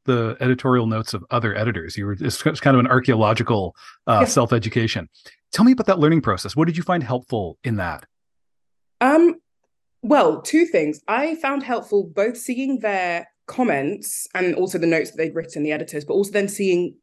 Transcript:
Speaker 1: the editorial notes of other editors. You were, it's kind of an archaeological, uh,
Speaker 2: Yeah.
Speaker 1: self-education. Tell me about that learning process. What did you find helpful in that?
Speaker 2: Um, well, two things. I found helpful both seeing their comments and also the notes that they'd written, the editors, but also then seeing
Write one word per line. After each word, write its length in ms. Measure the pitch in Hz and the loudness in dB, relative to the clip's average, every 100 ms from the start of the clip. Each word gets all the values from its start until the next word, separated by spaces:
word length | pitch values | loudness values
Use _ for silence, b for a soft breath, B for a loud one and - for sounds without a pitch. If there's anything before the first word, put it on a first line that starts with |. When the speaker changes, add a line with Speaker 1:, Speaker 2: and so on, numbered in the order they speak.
Speaker 1:
the 320 | - 120 113 - | 0 0 0 -2
editorial 460 | 127 127 131 127 113 | 0 2 2 2 2
notes 280 | 110 110 | -2 -4
of 100 | 101 - | -8 -4
other 260 | 123 110 101 | -2 -2 -2
editors. 400 | 113 107 80 - | -2 -4 -6 -6
You 100 | 101 | -6
were, 100 | 98 | -4
it's 220 | 139 - | -6 -2
kind 320 | 156 151 143 131 | -2 0 4 4
of 40 | |
an 60 | 123 | 4
archaeological, 880 | 127 127 113 107 113 113 110 92 B B B - | 2 2 2 2 2 0 -2 -2 B B B 0
uh, 120 | 110 | 2
Speaker 2:
Yeah. 40 | - | 4
Speaker 1:
self-education. 840 | - 85 117 107 120 113 98 80 b b b _ | 2 2 0 0 -2 -2 -4 -10 b b b _
Tell 120 | - | 4
me 80 | 233 | 4
about 140 | 262 208 | 4 2
that 120 | 185 | 4
learning 220 | 147 165 | 4 4
process. 340 | 117 95 95 | 2 -2 -2
What 120 | 135 165 | 0 0
did 100 | 165 | 0
you 60 | |
find 200 | 175 175 | -2 -2
helpful 560 | 127 127 - 113 90 - | -2 -6 -4 -6 -6 -8
in 120 | 127 107 | -6 -4
that? 280 | 90 76 - _ _ _ _ _ _ _ _ - | -4 -8 -14 _ _ _ _ _ _ _ _ 0
Speaker 2:
Um, 360 | 254 311 339 339 _ _ _ _ _ _ | 2 6 4 2 _ _ _ _ _ _
well, 400 | 220 285 175 104 | 2 4 4 0
two 240 | - 311 339 | 0 2 2
things. 340 | 175 151 151 - | 2 0 -4 -4
I 280 | 226 302 320 | -2 -2 -4
found 260 | 269 285 | -4 -4
helpful 420 | 240 233 - 202 170 | -4 -6 -2 -2 -2
both 220 | 165 214 240 | -2 -2 -4
seeing 440 | - 240 269 262 | -8 -6 -4 -4
their 460 | 214 196 180 170 - _ - | -2 -2 -2 -4 -8 _ -8
comments 840 | - 247 143 139 202 - - - | -2 0 0 -2 -6 -10 -12 -8
and 200 | 185 185 | -2 -2
also 220 | 165 185 185 | 0 -2 0
the 100 | 165 | 0
notes 240 | 160 - | 0 -2
that 40 | - | -6
they'd 180 | 160 | -6
written, 280 | 156 165 156 | -6 -10 -6
the 100 | 151 | -4
editors, 320 | 151 160 151 | -6 -8 -10
but 80 | 143 | -2
also 160 | 190 202 | -2 0
then 180 | 208 202 | -2 -2
seeing 460 | 202 196 175 180 - | -2 0 0 -2 -8